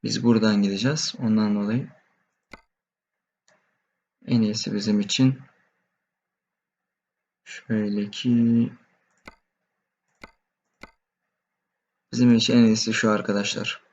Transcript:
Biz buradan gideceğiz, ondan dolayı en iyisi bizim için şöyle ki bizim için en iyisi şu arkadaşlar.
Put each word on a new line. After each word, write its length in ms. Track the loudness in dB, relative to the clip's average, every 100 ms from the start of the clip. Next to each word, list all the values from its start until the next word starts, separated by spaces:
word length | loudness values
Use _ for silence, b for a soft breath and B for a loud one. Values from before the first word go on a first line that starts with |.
Biz 200 | -6 -2
buradan 380 | 2 2 4 2
gideceğiz, 520 | 0 0 -2 -2 -6 -6
ondan 360 | 0 0 2 0
dolayı 340 | -2 -4 -6 -14 _ _ _ _ _ -20 _ _ _ _ _ _ _ _ _ _ _ _ _ _ _ _ -4
en 160 | 0
iyisi 320 | 0 -2 -6
bizim 260 | -6 -2 -2
için 420 | -2 0 0 0 -10 _ _ _ _ _ _ _ _ _ _ _ _ _ _ _ _ _ _ _
şöyle 680 | -20 -20 -6 -4 -2 -4 -6
ki 600 | -6 0 2 2 2 0 -4 _ _ _ _ -20 _ _ _ _ _ _ _ _ _ -20 _ _ _ _ _ -20 _ _ _ _ _ _ _ _ _ _ _ _
bizim 240 | 0 4 4
için 220 | 4 4
en 60 |
iyisi 300 | 4 4 -2
şu 180 | -2 0
arkadaşlar. 720 | 0 -2 -4 -4 -6 -8 -10 _